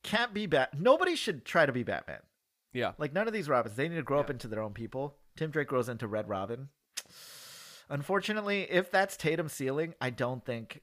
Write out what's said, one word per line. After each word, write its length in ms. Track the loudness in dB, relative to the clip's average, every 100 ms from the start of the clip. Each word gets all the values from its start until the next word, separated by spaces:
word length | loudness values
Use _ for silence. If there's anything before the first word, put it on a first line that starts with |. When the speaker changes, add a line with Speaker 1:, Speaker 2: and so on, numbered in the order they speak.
Speaker 1:
can't 320 | -2 0 0
be 120 | 0 2
Bat-, 320 | 4 4 4
nobody 380 | 6 6 6 0
should 280 | -2 -4
try 200 | 0 4 6
to 60 |
be 100 | 4
Batman. 360 | -2 -4 -4 -14 -14 _ _ _ _
Speaker 2:
Yeah. 180 | -2 -2 -2
Speaker 1:
Like, 160 | -2
none 120 | 0 0
of 60 |
these 160 | -2 2
Robins, 280 | 2 2 -2
they 120 | -2
need 60 | -2
to 60 |
grow 180 | 0 0
up 80 | 0
Speaker 2:
Yeah. 40 |
Speaker 1:
into 140 | -4 -6
their 120 | -6
own 120 | -6
people. 420 | -6 -8 -6 -8 -10 -16 -6
Tim 140 | -2
Drake 180 | 0 2
grows 200 | 2 0
into 180 | -2 -2
Red 220 | -2 -2
Robin. 400 | -4 -4 -6 -10 _ _ -14 -14 -20 -20 -18 -18 -18 -20 -20 -8
Unfortunately, 760 | -6 0 0 0 -2 0 -2 2
if 200 | 2 4
that's 260 | 2 2 0
Tatum's 380 | 0 2 -2
ceiling, 400 | -2 -2 0 -2 -2
I 100 | -4
don't 340 | -2 -2 -2
think 380 | -6 -6 -8 -16